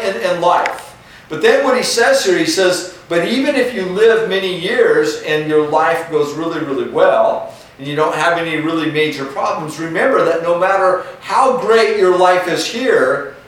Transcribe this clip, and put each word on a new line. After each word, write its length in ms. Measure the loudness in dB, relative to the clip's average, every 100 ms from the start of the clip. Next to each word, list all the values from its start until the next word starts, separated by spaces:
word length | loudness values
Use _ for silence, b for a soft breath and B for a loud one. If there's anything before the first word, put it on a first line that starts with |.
in, 120 | -4 -2
in 240 | -2 0
life. 540 | 2 2 0 -6 -14 -20 B B B
But 120 | 0
then 240 | 2 4 2
what 100 | 0
he 80 |
says 400 | 0 2 2 2
here, 140 | 2 0
he 80 | 0
says, 520 | 2 2 0 -4 -14 -4
"But 180 | -2 0
even 280 | 0 0 0
if 180 | -2
you 100 | -2
live 460 | -4 2 4 4 0
many 300 | -2 -2 -4
years 640 | -2 2 2 2 0 -2
and 260 | -4 -2 0
your 180 | 0 2
life 420 | 2 2 0 -2
goes 240 | -2 -2 -4
really, 280 | -6 -4
really 260 | -4 -4 -4
well, 640 | 2 4 4 2 0 -6 B B B
and 80 | -6
you 80 | -2
don't 200 | 0 0
have 220 | 0 0
any 200 | -2 -4
really 340 | -2 -2 -2
major 340 | 0 -2 -2 -8
problems, 540 | -4 -4 -4 -8 -8
remember 440 | -6 -2 0 2
that 200 | 0 0
no 140 | 0 0
matter 480 | 0 2 0 0 B B
how 400 | -4 2 2 2
great 380 | 2 2 4 2
your 200 | 2 4
life 300 | 4 4 0
is 180 | -4 -4
here 720 | -4 0 2 2 -2 -6 -16